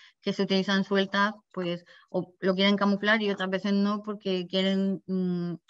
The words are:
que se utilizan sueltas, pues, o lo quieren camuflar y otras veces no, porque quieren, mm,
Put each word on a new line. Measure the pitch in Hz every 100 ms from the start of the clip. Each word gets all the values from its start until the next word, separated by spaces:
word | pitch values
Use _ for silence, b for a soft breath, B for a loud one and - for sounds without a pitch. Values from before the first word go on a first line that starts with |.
| B B
que | -
se | 196
utilizan | 196 190 190 196
sueltas, | 190 196 196 202 202 214 _
pues, | - 180 175 - B B
o | 185 170 -
lo | 185
quieren | 185 196 202
camuflar | 202 202 208 220
y | 208
otras | 196 190
veces | 190 202
no, | 202 202 208
porque | 208 208 196 185 175
quieren, | 190 190 190 196 190 -
mm, | 185 180 180 175 170 _